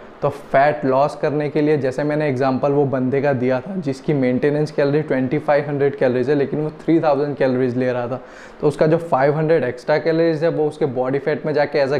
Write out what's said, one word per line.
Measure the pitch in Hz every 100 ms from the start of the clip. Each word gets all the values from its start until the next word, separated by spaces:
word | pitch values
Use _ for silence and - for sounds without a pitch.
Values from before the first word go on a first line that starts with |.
| - -
तो | 143
fat | - - 135 143 147 135
loss | 131 147 -
करने | 156 147 147
के | 151
लिए | 147 151
जैसे | 131 127
मैंने | 147 151 151
example | 127 135 127 143
वो | 143 139
बंदे | 127 127 139
का | 143
दिया | 135 127 127
था | 151 190
जिसकी | 143 131 -
maintenance | 147 127 127 143 147 151
calorie | 151 143 147
ट्वेंटी | 151 131 131 147
फ़ाइव | 143 147 147
hundred | 143 139 135
calories | 131 123 127
है, | 147
लेकिन | 139 143
वो | 151
three | 151 - 165
thousand | 156 139 147 135
calories | 135 127 131 120
ले | 127
रहा | 123 120
था, | 127 - - - -
तो | 147
उसका | 143 160
जो | 160
five | 160 127 139 147
hundred | 156 165
extra | 127 117 - 151
calories | 160 160 165 156
है | 165
वो | 143 151
उसके | 147 151
body | 123 127 139
fat | 139 147 151
में |
जाके | 147 143 147
as |
a | 135